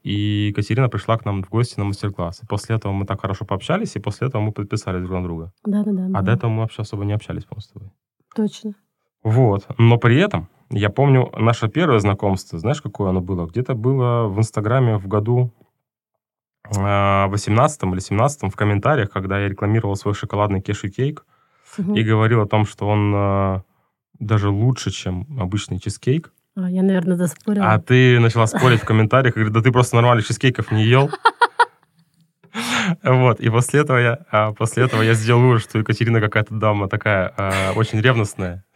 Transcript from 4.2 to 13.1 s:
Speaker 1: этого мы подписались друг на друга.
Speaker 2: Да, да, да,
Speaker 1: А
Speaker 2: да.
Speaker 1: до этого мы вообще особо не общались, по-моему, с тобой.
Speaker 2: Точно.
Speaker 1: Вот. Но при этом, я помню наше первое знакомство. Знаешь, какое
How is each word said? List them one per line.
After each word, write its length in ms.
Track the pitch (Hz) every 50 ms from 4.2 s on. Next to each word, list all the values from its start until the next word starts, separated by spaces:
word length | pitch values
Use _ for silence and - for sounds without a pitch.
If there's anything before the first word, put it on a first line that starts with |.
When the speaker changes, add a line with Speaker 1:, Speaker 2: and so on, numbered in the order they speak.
| 117
Speaker 1:
этого 160 | 135 - 113 104
мы 80 | 110
подписались 520 | 107 - 107 101 - 104 - - 92 90 90
друг 100 | 90 92
на 100 | 92 90
друга. 300 | 87 85 82 82 87 - _ -
Speaker 2:
Да, 200 | 208 196 208 208
да, 80 | 214 202
да, 140 | 185 185
Speaker 1:
А 20 | 185
Speaker 2:
да. 140 | 190 101 95
Speaker 1:
до 100 | 95 113
этого 180 | - - 117
мы 120 | 110 113 113
вообще 200 | 110 - - 107
особо 220 | - - 101 101
не 80 | 101 104
общались, 320 | 104 - - - 85 -
по-моему, 160 | - - 107 -
с 60 | -
тобой. 220 | _ - 95 98 - _ _ _ _ _ _ _ _
Speaker 2:
Точно. 380 | - 214 208 - - - 214 202 - _ _ _ _ _ _ _ _ -
Speaker 1:
Вот. 440 | 110 110 123 131 113 101 101 - - -
Но 220 | - 117 117 120 117
при 180 | - 120 117
этом, 320 | 139 190 208 - 87 82 - _ _ _ _
я 180 | - 101 101 104
помню 420 | 101 - 139 143 135 131 127 - -
наше 320 | - 110 113 120 - - 107
первое 300 | - 151 175 160 127 110
знакомство. 600 | 95 104 98 - - 101 95 92 - - - 85
Знаешь, 220 | 80 110 147 156
какое 300 | - - - - 104 95